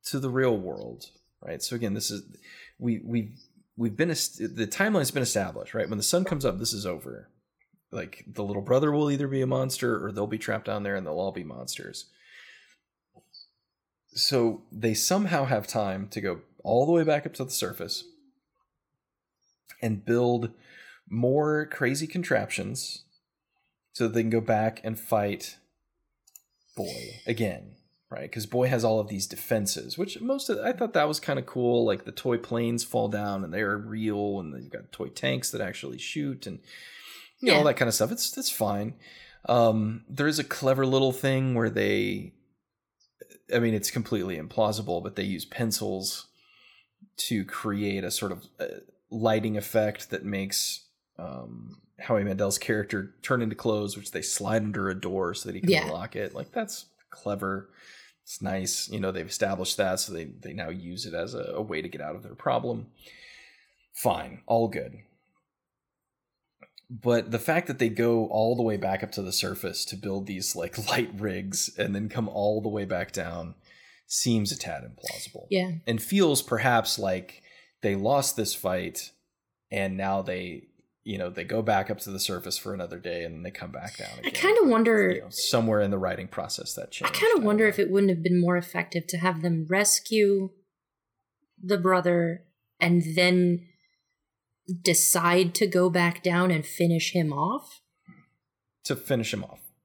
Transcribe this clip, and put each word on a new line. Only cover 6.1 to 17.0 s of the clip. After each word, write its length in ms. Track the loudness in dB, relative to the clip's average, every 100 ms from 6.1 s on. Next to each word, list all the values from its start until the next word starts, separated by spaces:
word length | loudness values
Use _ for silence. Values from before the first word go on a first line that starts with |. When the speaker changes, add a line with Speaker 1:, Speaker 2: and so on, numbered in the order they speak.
| 2
Speaker 1:
comes 200 | 0 0
up, 140 | -2 -2
this 140 | -4
is 100 | -4
over. 460 | -4 -6 -10 -14 -18 _ _ _ _ _ _
Like, 320 | -10 -10 -14 -14
the 160 | -6
little 180 | -4 -4
brother 300 | 4 4 6
will 180 | 4 2
either 160 | 2 0
be 140 | 0
a 80 | 0
monster, 580 | 0 0 0 0 0 -2
or 60 |
they'll 160 | -4 -2
be 100 | -2
trapped 280 | -4 -4 -2
down 180 | -4
there 100 | -2
and 100 | -4
they'll 140 | -4 -4
all 140 | -4
be 100 | -6
monsters. 680 | -10 -12 -10 -10 -12 -14 -18 _ _ -20 -20 -20 _ _ _ _ _ _ _ -20 -20 _ _ _ _ _ _
So 480 | -2 2 4 4 2 -10
they 220 | -2 0
somehow 500 | 2 2 2 2 2
have 220 | 2 0 0
time 420 | -2 -2 -2 -6
to 120 | -6
go 200 | -4 -6 -10 _
all 200 | 2 4 6
the 60 |
way 120 | 4